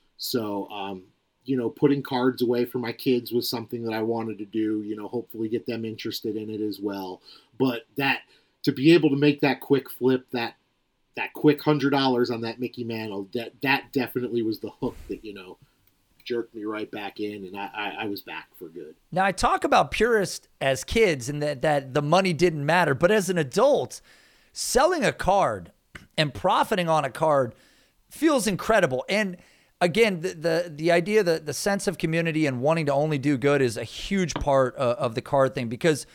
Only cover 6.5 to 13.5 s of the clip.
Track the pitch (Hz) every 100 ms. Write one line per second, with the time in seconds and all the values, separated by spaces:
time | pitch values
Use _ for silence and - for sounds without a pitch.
6.5 | 107 107 98 101 98 92 92 - - _
7.5 | - 131 117 - - 139 127 - _ _
8.5 | _ - 127 147 170 147 139 147 143 143
9.5 | 131 - 139 - - 127 127 - 123 117
10.5 | - _ _ _ _ _ - - - 151
11.5 | 147 156 147 135 139 135 123 120 117 117
12.5 | 117 123 - 117 113 110 98 98 123 113